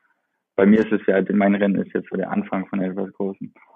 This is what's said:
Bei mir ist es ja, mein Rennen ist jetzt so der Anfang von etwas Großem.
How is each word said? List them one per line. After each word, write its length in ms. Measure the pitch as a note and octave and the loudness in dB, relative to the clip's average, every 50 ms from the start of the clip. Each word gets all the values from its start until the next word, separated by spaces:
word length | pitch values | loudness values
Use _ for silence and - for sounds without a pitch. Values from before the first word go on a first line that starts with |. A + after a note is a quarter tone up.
| _ _ _ _ _ _ _ _ _ _ _ | _ _ _ _ _ _ _ _ _ _ _
Bei 100 | - G2 | 2 4
mir 140 | G2+ A2 A2 | 6 6 4
ist 100 | G#2+ G#2+ | 4 2
es 100 | G#2+ G2 - | -2 -2 0
ja, 160 | - F#2+ G2 F#2 - | 0 0 0 0 0
mein 220 | G2 G#2 G2 G2+ G2+ | 0 2 2 2 2
Rennen 220 | G2+ G#2 G2+ F#2+ | 2 0 0 0
ist 180 | - F#2 - - | -2 -4 -4 -6
jetzt 160 | F#2+ - - | -6 -6 -6
so 60 | - | -6
der 160 | F#2+ F2+ - | -6 -6 -4
Anfang 340 | - G#2 G2 - - F#2+ F#2 | -4 -6 -6 -4 -6 -6 -6
von 140 | - - G2 | -6 -6 -6
etwas 300 | F#2 F#2+ F#2 G2+ G2 F#2+ | -6 -4 -6 -6 -8 -8
Großem. 420 | - - G2 F#2+ G2 - - - _ _ _ _ _ | -8 -8 -8 -8 -8 -10 -14 -18 _ _ _ _ _